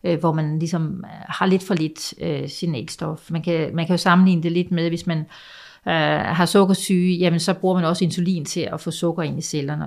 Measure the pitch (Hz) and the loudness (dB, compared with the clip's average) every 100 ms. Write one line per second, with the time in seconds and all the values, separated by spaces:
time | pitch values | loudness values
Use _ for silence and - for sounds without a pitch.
0 | 180 165 170 160 151 156 165 170 156 - | 0 0 0 0 -2 -2 -2 -2 -2 -6
1 | - - - - 190 185 185 180 156 156 | -12 -18 -12 -2 2 2 0 -2 -2 -6
2 | - - 165 143 143 - 170 135 156 - | -12 -8 -6 -4 -6 -6 -4 -4 -8 -8
3 | - 156 - 165 170 165 151 165 165 175 | -8 -8 -6 -4 -2 -2 -2 -4 0 2
4 | 190 180 185 175 165 175 175 175 165 170 | 6 6 6 4 2 0 0 0 0 -2
5 | 180 165 156 - - - - - - 165 | -2 -2 -4 -12 -20 -20 -20 -10 -2 0
6 | 151 151 - 170 175 202 190 190 - 185 | 2 0 0 2 4 6 4 2 2 2
7 | 180 175 180 170 170 185 185 185 160 175 | 2 2 2 2 0 0 2 2 2 2
8 | 175 175 175 175 143 180 151 160 - 160 | 0 0 0 0 -2 -4 -4 -6 -8 -2
9 | 170 165 156 143 - 151 139 151 | -2 -2 -4 -6 -6 -4 -4 -6